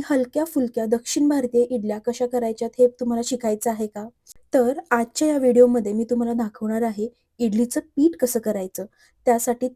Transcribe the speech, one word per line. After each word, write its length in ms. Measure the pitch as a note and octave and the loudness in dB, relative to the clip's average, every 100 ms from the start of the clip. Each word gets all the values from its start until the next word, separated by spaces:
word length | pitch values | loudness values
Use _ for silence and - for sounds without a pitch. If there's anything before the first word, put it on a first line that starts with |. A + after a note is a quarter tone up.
| C#4 | 2
हलक्या 380 | C#4+ B3+ D4 D#4+ | 0 0 -2 -2
फुलक्या 400 | D4+ A#3+ A#3+ A3 | -2 -2 -2 -2
दक्षिण 400 | A#3 A#3 - D4 | -2 -2 0 2
भारतीय 340 | C#4+ B3 A#3+ A#3+ | 2 0 2 0
इडल्या 320 | B3+ G#3 G#3 | -2 -4 -4
कशा 260 | A3+ A#3+ B3 | -6 -4 -4
करायच्यात 420 | B3 A3+ A3+ A#3 - | -2 -4 -4 -6 2
हे 80 | B3 A#3+ | 2 2
तुम्हाला 220 | A#3+ A#3 A#3 | -4 -4 -4
शिकायचं 440 | B3 A3+ G#3+ A#3 | -4 -4 -2 -2
आहे 160 | A3 G#3+ | -4 -6
का? 200 | G#3 A3 - _ - _ | -8 -14 -18 _ -20 _
तर 260 | C#4 A#3+ C#4 - | 2 2 -2 -2
आजच्या 360 | A#3+ A#3 - D4+ | 0 0 -2 0
या 100 | D4 | 2
व्हिडिओमध्ये 560 | C4 A#3+ B3 A#3+ G#3 | 4 6 6 6 -2
मी 100 | G#3 | -4
तुम्हाला 300 | A3+ A#3+ A#3 A#3+ | -2 -2 -2 -2
दाखवणार 460 | G#3+ - G#3+ A3 | -4 -6 -6 -2
आहे 260 | A#3 G3+ A3+ - _ - | -4 -4 -8 -8 _ -4
इडलीचं 420 | A#3 G#3+ A#3+ D4 - | -2 0 0 -2 -6
पीठ 280 | - D#4+ E4 | 0 0 2
कसं 220 | B3 A#3+ | -2 -2
करायचं. 460 | A3 G3+ F#3+ - F#3+ _ _ _ - | -4 -4 -6 -10 -12 _ _ _ 0
त्यासाठी 400 | A#3 B3 A#3+ B3+ | 0 0 -4 -4